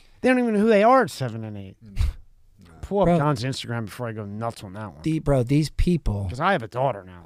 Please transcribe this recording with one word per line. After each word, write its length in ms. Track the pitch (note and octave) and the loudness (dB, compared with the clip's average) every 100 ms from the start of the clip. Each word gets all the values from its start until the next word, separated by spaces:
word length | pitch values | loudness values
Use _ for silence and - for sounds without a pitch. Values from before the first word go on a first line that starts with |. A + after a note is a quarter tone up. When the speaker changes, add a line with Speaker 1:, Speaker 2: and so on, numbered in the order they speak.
| - _ | -20 _
Speaker 1:
They 80 | B3 | 2
don't 100 | B3+ | 2
even 160 | A#3+ G#3 | 2 2
know 60 | |
who 80 | A3 | 4
they 140 | G#3 | 6
are 200 | G#3+ C4 | 6 6
at 80 | F#3+ | 4
seven 340 | - B2+ A2+ A2 | -2 -6 -6 -10
and 120 | G#2 | -10
eight. 200 | F#2+ - A2 | -14 -18 -10
Speaker 2:
Mm. 120 | G2 | -2
No. 720 | - - - _ _ _ - - | -2 -2 -12 _ _ _ -20 -20
Speaker 1:
Pull 180 | - G3 | -6 0
up 60 | F3 | 2
Speaker 3:
Bro. 120 | F3 | 4
Speaker 1:
John's 260 | D3 C3+ B2+ | 2 0 -4
Instagram 420 | B2+ A#2 A#2 G#2+ | -6 -6 -6 -8
before 220 | - A#2+ | -8 -8
I 40 | |
go 120 | A2 G#2 | -8 -10
nuts 380 | G#2 A#2 A#2 G#2 | -8 -8 -8 -12
on 80 | G2 | -12
that 180 | G#2+ | -12
one. 100 | D2 | -8
Speaker 3:
The, 160 | D#3 D#3+ | -4 -2
bro, 240 | C#3+ C#3 | 2 2
these 280 | A#2+ C#3+ D3+ | 4 2 2
people. 560 | - - E3+ - G2+ F#2+ | 2 2 2 0 -2 -4
Speaker 1:
'Cause 120 | B2 | -2
I 120 | E3+ | 0
have 100 | F#3+ | 0
a 60 | A2+ | -2
daughter 360 | A#2+ C3+ G#2 F#2 | -2 -2 -2 -10
now. 180 | F2+ | -18